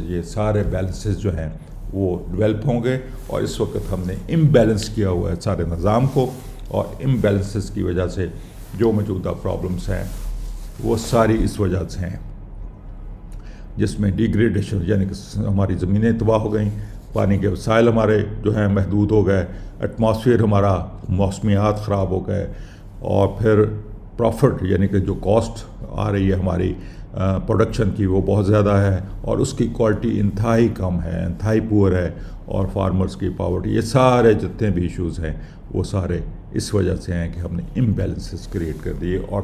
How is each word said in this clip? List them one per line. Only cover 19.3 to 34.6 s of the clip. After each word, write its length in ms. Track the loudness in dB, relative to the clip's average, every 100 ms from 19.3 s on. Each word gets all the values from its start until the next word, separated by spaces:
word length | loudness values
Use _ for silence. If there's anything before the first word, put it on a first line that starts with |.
| 4 0 -6 -14 -6
atmosphere 580 | -6 0 2 4 4 4
हमारा, 320 | 6 4 4 2 -2 -8 -2
मौसमियात 680 | 0 0 0 2 4 4 0 0
ख़राब 220 | 0 0
हो 120 | 0
गए, 260 | -2 -2 -4 -8 -14 -16 -18 -10
और 320 | 0 2 2 2
फिर 240 | 4 6 4 0 -10 -16 -12 -2
profit, 420 | 0 4 2 2
यानी 240 | 0 2 2
कि 120 | 2
जो 140 | 0 -2
cost 420 | 2 2 2 -6 -14 -14 -8
आ 200 | -4 0
रही 180 | 2 2
है 100 | 2
हमारी, 340 | 0 0 -2 -4 -8 -14 -10
आ, 240 | -2 0 0
production 520 | 0 2 2 2 0
की, 140 | 2 2
वो 140 | 2
बहुत 240 | 2 2 4
ज़्यादा 300 | 4 6 4
है 260 | 4 2 -2 -6
और 160 | -2 0
उसकी 260 | 0 0 -2
quality 400 | 2 0 2 0 0
इंतहाई 480 | 0 0 2 4 4
कम 280 | 2 -2 -2
है, 240 | -2 -2 -2
इंतहाई 340 | -2 0 0
poor 320 | 2 4 4
है, 200 | 4 0 -4 -12 -12 -6
और 180 | -2 -2
farmers 460 | 0 0 2 0 -2
की 120 | -4
poverty, 400 | -2 -2 -2 0
ये 80 | 0
सारे 520 | 0 4 4 6 6 6
जितने 340 | 0 -2